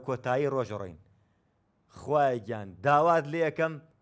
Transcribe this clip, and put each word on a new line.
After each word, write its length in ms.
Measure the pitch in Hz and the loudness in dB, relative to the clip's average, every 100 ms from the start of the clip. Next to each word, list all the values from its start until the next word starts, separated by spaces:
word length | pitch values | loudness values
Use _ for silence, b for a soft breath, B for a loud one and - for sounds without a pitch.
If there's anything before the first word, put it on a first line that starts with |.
| 131 | -2
کۆتایی 440 | 123 127 131 143 | -4 0 0 0
ڕۆژ 160 | 135 110 104 | -2 -4 -6
ڕۆین. 200 | 95 80 _ _ _ _ _ _ _ _ _ - | -10 -14 _ _ _ _ _ _ _ _ _ -12
خوایە 400 | 127 147 139 123 101 | -2 2 2 0 -6
گیان، 200 | 110 98 90 139 | -10 -12 -4 2
داوات 400 | 147 170 165 143 | 4 6 4 0
لێ 100 | 165 156 | -2 -2
ئەکەم 260 | 151 160 151 - _ | 0 -4 -4 -16 _